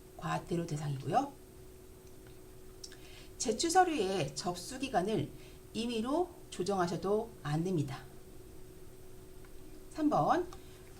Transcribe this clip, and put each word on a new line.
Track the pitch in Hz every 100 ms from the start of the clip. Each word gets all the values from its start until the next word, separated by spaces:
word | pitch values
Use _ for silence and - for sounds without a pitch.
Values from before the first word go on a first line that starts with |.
| - -
과태료 | 160 160 - 170 170
대상이고요. | 151 147 131 131 208 285 - - - - - - - - - - - - - - - - - - - - -
제출 | - 220 339
서류의 | 359 349 294 190 190 - -
접수 | - - - 254
기간을 | 262 202 190 202 - - - - -
임의로 | 214 240 233 240 311 359 - -
조정하셔도 | - 185 196 175 180 185 214 226 -
안 | 143 156
됩니다. | 175 170 131 127 - - - - - - - - - - - - - - - - - - -
삼 | - 302
번, | 180 165 311 349 - - - -